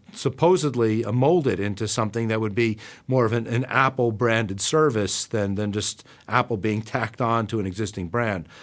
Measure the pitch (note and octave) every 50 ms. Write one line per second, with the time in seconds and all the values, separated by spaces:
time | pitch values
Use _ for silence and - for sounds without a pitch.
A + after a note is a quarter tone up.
0 | _ - - - - C3 C3 - D#3+ F3 F#3 E3 D3 C#3+ B2 A#2+ A2+ A2 A2 A2+
1 | A2 G#2+ A2+ B2 C3 D3+ F3+ F3+ C#3 B2+ F#2+ F2 G2+ G#2 G2 - A2+ G#2 - A#2+
2 | A2 G#2 G2+ A#2 A#2 A2 A2 A2 A2 G#2+ G2 A#2+ A#2 A2+ G#2+ A2 - - - -
3 | - - C3 C3 A#2+ G#2+ A#2 A#2+ A2 A2+ A#2+ B2+ C3 - A2 B2+ C3+ C3 C3 -
4 | A#2+ A#2 A2 G2 B2 A2+ A2+ A2+ A2 F2+ G2+ F#2+ - - - D#3 D#3 D3 A2+ A2
5 | G2+ F#2+ - - - - - G#2+ G2+ G2 G2 G2+ G#2+ G#2 G2 G#2 - - - -
6 | - - - - - - G#2+ B2+ B2 - A#2 G2 G2+ A2 G#2+ G#2+ A2 - - B2
7 | A2+ G#2+ - - B2 A2+ A2+ A2+ A2 G#2 A#2 A2 F#2+ F#2+ F2 G#2+ A2 G2+ - G2+
8 | F2+ E2 A2 A#2+ A#2+ A2 G2 F2 D#2 - - -